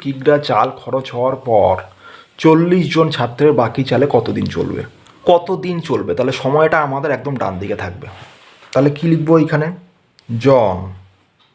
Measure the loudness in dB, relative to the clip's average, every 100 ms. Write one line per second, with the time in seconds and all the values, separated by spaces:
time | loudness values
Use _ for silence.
0 | -8 -4 2 2 2 0 0 -4 -6 -6
1 | -6 -4 -4 -4 0 2 4 0 -6 -18
2 | -20 -20 -20 0 4 4 4 2 2 0
3 | 0 0 -4 2 2 4 0 -2 -2 0
4 | 2 2 0 -2 -4 -4 -4 -6 -10 -16
5 | _ _ 2 2 2 -6 -4 -6 -4 -4
6 | -2 -2 -2 -2 0 2 2 2 -2 -4
7 | -4 -4 -4 -6 -4 -6 -6 -6 -8 -12
8 | -16 -18 -20 -20 -20 -20 -6 0 0 0
9 | 0 0 4 2 4 0 -2 -6 -16 _
10 | _ _ -8 -2 4 4 4 0 -8 -14
11 | -20 _ _ _ _